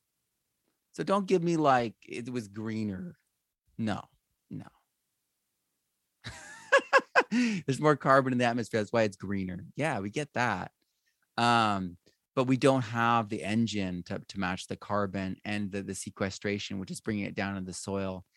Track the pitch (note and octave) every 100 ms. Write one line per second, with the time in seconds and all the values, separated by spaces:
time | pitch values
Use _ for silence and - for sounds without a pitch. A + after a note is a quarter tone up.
0 | _ _ _ _ _ _ _ _ _ -
1 | E3 G3 F#3+ F#3 E3+ E3 C#3+ B2+ A#2 -
2 | - G2+ A#2+ B2 G2+ G#2+ A2 A2 G#2 F#2
3 | F2 - _ _ _ _ _ - A2 F#2
4 | - _ _ _ - G#2 - _ _ _
5 | _ _ _ _ _ _ _ _ _ _
6 | _ _ - - - A5 - C5+ - C#5
7 | - C5+ - A#3+ A#3 G3 - B2 D3+ C#3+
8 | C#3+ C3+ C3 B2 A#2+ A#2+ G#2+ A2+ G#2 A#2
9 | G#2+ - F#2+ G2 F#2 F2+ - - D#3 A2+
10 | G#2 D3 D3 A#2 A#2+ F#2 F#2 _ _ _
11 | _ _ _ - A#2+ A#2 G#2+ G2 F2+ F2
12 | _ _ _ C3+ B2+ B2+ C3+ C3 A2 A#2
13 | A#2 A#2 G#2 A2 F#2+ A#2 A2+ G#2 F#2 F2+
14 | F2 G2 - G2+ F2+ F#2 - F#2+ - G#2
15 | G2 G2 F#2+ F#2 G#2 G#2 G2+ G2 G2 F#2+
16 | G#2+ - G2 - G#2 G2+ - G2 F#2 -
17 | - G#2 G2 F#2 G2 G2 F#2 F2+ - G2
18 | F#2+ F#2 -